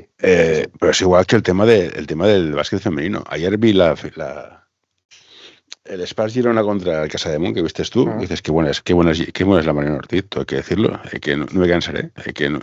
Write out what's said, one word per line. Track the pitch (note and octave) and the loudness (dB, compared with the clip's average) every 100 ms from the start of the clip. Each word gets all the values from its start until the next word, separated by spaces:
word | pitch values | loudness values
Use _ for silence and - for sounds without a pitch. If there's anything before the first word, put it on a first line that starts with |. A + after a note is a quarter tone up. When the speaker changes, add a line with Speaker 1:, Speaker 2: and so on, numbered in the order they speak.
| - - | -16 -2
Speaker 1:
Eh, | F#2 F2 E2 D#2 | 2 4 4 0
Speaker 2:
Sí, | |
sí. | - - | -4 -2
Speaker 1:
pero | E2 | 0
es | - | 2
igual | F#2 F2+ F#2 | 4 4 4
que | A2 | 2
el | |
tema | F#2 F#2 A2+ | 2 2 4
de, | A2 E2+ | 4 2
el | - D2+ | -6 -6
tema | D#2 G2+ | 0 4
del | G2+ D#2+ | 4 2
básquet | D2 D2 F#2+ | -2 -2 -4
femenino. | A2 D2 E2+ F#2 - | -2 -2 -4 -6 -8
Ayer | D2+ F2 G#2 | -4 -2 2
vi | A2+ | 4
la, | F#2+ E2+ D2 D2+ - | 6 4 2 -6 -10
la, | C#2 C#2+ - - _ _ _ _ _ _ _ - - _ _ - | -12 -12 -16 -20 _ _ _ _ _ _ _ -20 -20 _ _ -20
el | - F#2+ | -14 -10
Spurs | F2+ - A2 | -8 -4 -2
Girona | B2 A#2+ A2+ | 0 2 2
contra | G#2 G2+ F2+ D#2 | 2 0 -2 -2
el | D#2 | -2
Casademont, | E2 F2 D2+ G2 A2 | -4 -4 -2 -2 -2
que | |
viste | D#2+ - - | -2 -4 -2
tú, | A#2 | 0
Speaker 2:
Ujú. | A2+ A2 | 0 0
Speaker 1:
y | |
dices, | F2+ E2 | -4 -6
"Qué | - | -2
buena | D#2+ D2+ | 0 0
es, | C2+ | -2
qué | - | 0
buena | F2 E2 | 4 4
es, | D#2+ - | 2 -4
qué | - | -2
buena | F#2+ F2+ | 2 2
es | D#2 | 2
la | |
Marina | D2 D2 C#2 | 0 -2 -4
Ortiz", | - F#2 - | -4 -4 -4
todo | - | -8
hay | C2 | -6
que | C2+ | -6
decirlo, | - F2+ - - - | -4 0 0 -2 -12
"Eh, | - | -8
que | D2 D2 | -4 -4
no, | C#2 | -2
no | F#2+ | 0
me | F2 | 2
cansaré, | F2 - - E3 - - | 0 -2 -8 -10 -10 -12
eh, | |
que | - C#2+ | -4 -4
no", | D2 | -4